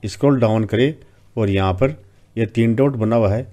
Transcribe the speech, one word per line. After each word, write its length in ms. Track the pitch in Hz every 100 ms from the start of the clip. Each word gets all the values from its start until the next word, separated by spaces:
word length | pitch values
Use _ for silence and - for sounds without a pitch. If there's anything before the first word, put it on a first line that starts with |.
स्क्रॉल 360 | 107 - 143 139
डाउन 260 | 117 110 107
करें 280 | 107 131 156 - _ _ -
और 140 | 104
यहाँ 240 | 98 95
पर 220 | 95 135 151 - _ _ -
यह 100 | 113
तीन 300 | - 113 113
डॉट 200 | 139 131
बना 200 | 107 117
हुआ 140 | 107
है 140 | 107 131